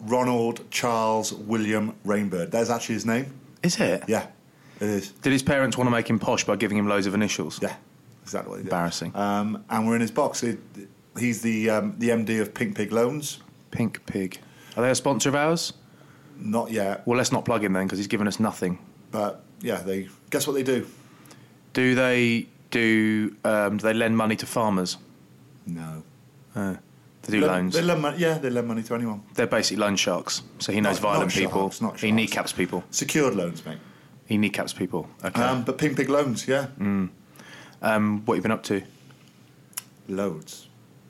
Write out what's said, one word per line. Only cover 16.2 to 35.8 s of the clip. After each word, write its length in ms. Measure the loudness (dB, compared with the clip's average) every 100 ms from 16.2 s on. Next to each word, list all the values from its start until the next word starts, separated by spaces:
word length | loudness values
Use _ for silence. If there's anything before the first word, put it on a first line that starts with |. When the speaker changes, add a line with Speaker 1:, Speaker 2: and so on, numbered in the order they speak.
| -20 -10
Speaker 1:
Not 280 | -4 -2 -2
yet. 320 | -2 -2 -2
Speaker 2:
Well, 140 | 0 0
let's 140 | 2
not 120 | 0
plug 180 | 0 0
him 120 | 0
then, 120 | 0 0
'cause 120 | -2
he's 80 | -2
given 200 | -2 0
us 140 | 0
nothing. 380 | -2 0 -4 -4 -10 -20 -8
Speaker 1:
But, 320 | -4 -2 -4 -14 -10
yeah, 220 | -4 -4
they, 260 | -2 -4 -6 -12 -6
guess 160 | -4 -2
what 80 |
they 80 | 0
do? 240 | 0 0 -2 -10 -20 -20 -20 -20 -20 -20 -6
Speaker 2:
Do 200 | 2 4
they 540 | 4 4 4 4 2 -2 -10 -4
do, 640 | 2 4 6 4 2 0 -2
um, 320 | 0 2 2 2
do 60 |
they 100 | 0
lend 240 | 2 2 2
money 200 | 2 0
to 100 | -2
farmers? 500 | -2 0 2 0 -6 -14 -20 -20 -20 -20 -16 -10
Speaker 1:
No. 360 | -10 -10 -12 -14 -20 -20 -20 -14 -6
Speaker 2:
Oh. 220 | -6 -6 -12 -20 -20 -16
They 120 | -2
do 80 | 2
Speaker 1:
Lend-, 100 | 4
Speaker 2:
loans. 220 | 2 2
Speaker 1:
they 80 | 2
lend 180 | 2 2
mon-, 140 | 0 0
yeah, 220 | 0 0
they 100 | 0
lend 200 | -2 -2
money 140 | -4
to 100 | -4
anyone. 280 | -4 -4 -6 -6
Speaker 2:
They're 120 | -2 0
basically 360 | 2 0 2
loan 140 | 2 2
sharks. 440 | 0 0 -2 -8 -8 -8
So 120 | -4
he 80 | 0
knows 220 | 0 2
Speaker 1:
Not, 100 | 2
Speaker 2:
violent 220 | 2 2
Speaker 1:
not 40 | 0
Speaker 2:
people. 220 | 0 0
Speaker 1:
sharks, 180 | 0 -2
not 180 | -6 -2
Speaker 2:
He 80 | 2
Speaker 1:
sharks. 80 | 2
Speaker 2:
kneecaps 360 | 2 -2 -4
people. 300 | -2 -2 -2 -6
Speaker 1:
Secured 440 | -6 -2 2 2
loans, 280 | 2 -2 -6 -10
mate. 100 | -14 -16 -20 -20 -20
Speaker 2:
He 140 | -2 0
kneecaps 340 | 2 0 -4
people. 380 | -4 -4 -4 -8 -10
Okay. 200 | -4 0
Speaker 1:
Um, 220 | 0 0
but 120 | -2
Pink 220 | 0